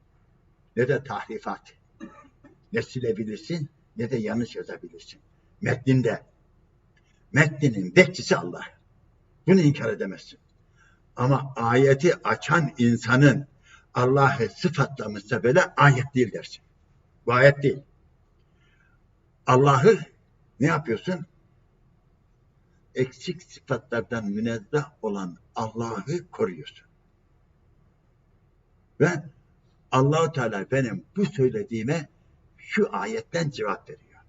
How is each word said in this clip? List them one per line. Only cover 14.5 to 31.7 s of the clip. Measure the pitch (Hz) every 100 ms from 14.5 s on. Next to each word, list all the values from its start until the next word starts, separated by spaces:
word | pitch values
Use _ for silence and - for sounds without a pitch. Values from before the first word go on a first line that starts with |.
| - 185 147 143 139 110 104 - 117
böyle | 113 160
ayet | 170 - 143 127 131
değil | 127 113
dersin. | 90 - - _ _ _ _ _ _ -
Bu |
ayet | 123 139 143
değil. | 139 131 - _ _ _ _ _ _ _ _ _ _ _ _ _ _ _ -
Allah'ı | 127 143 135 160 214 - _ _ _ _ -
ne | 147
yapıyorsun? | 160 - 107 - 180 175 _ _ _ _ _ _ _ _ _ _ _ _ _ _ _ _
Eksik | - 131 - - -
sıfatlardan | - - - 123 - 117 - 117
münezzeh | 104 101 117 113 98 147 147 _
olan | 110 101 92 85 _
Allah'ı | - 110 110 113 110 113 170 -
koruyorsun. | - 107 82 73 - _ _ _ _ _ _ _ _ _ _ _ _ _ _ _ _ _ _ _ _ _ -
Ve | 170 165 - - _ _ _ _ _
Allahu | 127 139 156 160
Teala | 151 113 104 95
benim | 135 123 98 - -
bu | 208
söylediğime | - 127 110 101